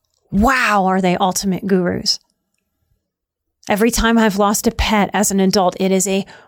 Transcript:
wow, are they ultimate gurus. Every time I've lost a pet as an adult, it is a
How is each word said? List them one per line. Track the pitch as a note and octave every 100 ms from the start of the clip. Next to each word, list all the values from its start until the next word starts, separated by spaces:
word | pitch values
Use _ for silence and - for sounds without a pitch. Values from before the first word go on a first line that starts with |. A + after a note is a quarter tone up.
| _ _ _
wow, | G3 A#3+ B3+ A3 G#3
are | F#3 F#3+
they | F#3 F3
ultimate | F#3+ - G3 F3 F#3+
gurus. | F#3 F3+ F#3+ - - _ _ _ _ _ _ _ _ _ _ _ _ _ _ -
Every | G3+ A#3
time | - A#3 A#3
I've | A3 G3+
lost | G3+ A3 A#3
a |
pet | - - G#3+ F#3+
as | F#3 G#3
an | G3
adult, | F#3+ G3+ F3+ F3+
it | F#3+
is | F#3+ G3
a | G3 - -